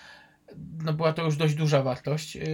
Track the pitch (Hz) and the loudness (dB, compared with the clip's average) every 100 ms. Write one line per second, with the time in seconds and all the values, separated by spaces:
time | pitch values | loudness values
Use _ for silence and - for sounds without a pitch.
0 | - - - _ - - - 160 160 156 | -20 -20 -20 _ -20 -16 -14 -6 -4 2
1 | 160 156 160 151 156 147 156 147 131 123 | 2 2 0 2 2 2 4 4 2 -2
2 | - 151 - - 156 | -2 -4 -4 -8 -4